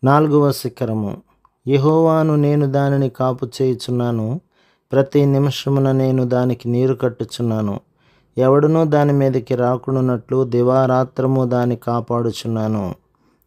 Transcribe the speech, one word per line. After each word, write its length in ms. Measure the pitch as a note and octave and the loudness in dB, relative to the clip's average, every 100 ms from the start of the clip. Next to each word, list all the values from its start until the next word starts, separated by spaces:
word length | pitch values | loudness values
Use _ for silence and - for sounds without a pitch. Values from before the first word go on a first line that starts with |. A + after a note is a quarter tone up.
నాలుగవ 480 | C3 D3 D#3 D3 C#3+ | 2 2 4 2 2
శిఖరము. 640 | C#3 B2 - A#2 A2 G#2 - _ _ _ _ B2+ | 0 -8 -6 -6 -4 -6 -8 _ _ _ _ -2
యెహోవాను 680 | C#3 D3 D#3+ D#3+ D#3+ D#3 D3+ | 0 2 4 4 2 2 2
నేను 360 | C#3+ D3 C#3 | 2 2 0
దానిని 360 | C#3 C#3 C#3 C3 | 0 0 0 -2
కాపు 380 | - C3 B2+ A#2+ | -2 -4 -4 -6
చేయుచున్నాను, 960 | - C3 B2 - B2 A#2+ A#2 A2 D#3 _ _ _ _ - | -2 -2 -2 -4 -2 -2 -2 -4 -6 _ _ _ _ -2
ప్రతి 340 | C3+ C3+ D3 C#3 | 0 2 2 2
నిమిషమున 680 | C#3 C#3+ - C#3 C#3 C3+ | 2 0 -2 -2 0 0
నేను 320 | C3 C3 C3 | 0 0 0
దానికి 440 | B2 B2 B2+ A#2+ A#2+ | 0 0 0 -2 -2
నీరు 260 | A#2+ C3 | 0 0
కట్టుచున్నాను. 840 | B2 B2+ A2 A2+ - A#2 A2 G#2 G2 _ _ _ _ _ B2 | 0 -4 -4 -10 -6 -4 -2 -4 -6 _ _ _ _ _ 0
ఎవడునూ 460 | C3 C#3+ D3+ D#3+ | 2 4 4 2
దాని 280 | D#3 D3 D3 | 2 2 2
మీదకి 420 | C#3 C3+ B2+ A2+ | 2 2 -2 -4
రాకుండానట్లు 880 | B2 B2 B2+ - C3+ B2+ A#2+ - B2+ | -2 0 -2 -2 -2 0 -2 -2 -2
దివారాత్రము 1000 | B2+ A#2+ B2 C3 C3 B2+ B2+ - C3 C3+ | 0 0 2 2 2 0 -2 -2 0 0
దాన్ని 320 | B2 B2 B2 A#2 | 0 0 -2 -4
కాపాడుచున్నాను. 1160 | - A#2 A2+ A#2+ A#2 G#2+ A2+ A2+ A2 G#2+ F#2+ - _ _ _ _ | -4 -4 -4 -4 -4 -4 -6 -4 -2 -2 -4 -8 _ _ _ _